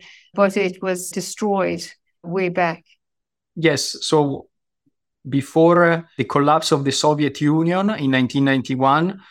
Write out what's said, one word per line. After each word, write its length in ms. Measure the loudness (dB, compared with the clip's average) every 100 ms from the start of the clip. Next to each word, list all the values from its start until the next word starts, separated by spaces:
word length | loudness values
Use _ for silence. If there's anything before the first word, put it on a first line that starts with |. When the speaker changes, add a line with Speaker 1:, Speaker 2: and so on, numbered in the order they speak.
| -14 -20 _
Speaker 1:
but 240 | 0 0 0
it 240 | -4 -4
was 300 | -6 -6 -6
destroyed 760 | -8 -10 -6 -2 0 -2 -4 -10 -18 _ _
way 260 | -8 -4 -4
back. 360 | -2 -2 -4 _ _ _ _ _ _ _
Speaker 2:
Yes. 440 | -2 0 0 -4 -8
So 460 | 0 0 0 -4 -12 _ _ _ _ _ _ _ -4
before, 560 | -4 0 4 4 6
uh, 180 | 4 2 -4 -8
the 80 |
collapse 480 | -2 0 2 2 2
of 100 | 0
the 100 | 0
Soviet 500 | 0 0 0 -2 0
Union 480 | 0 2 2 0 -2
in 220 | -2 0
nineteen 320 | 2 2 2
ninety-one, 760 | 2 0 -2 0 2 2 -2 -8 -18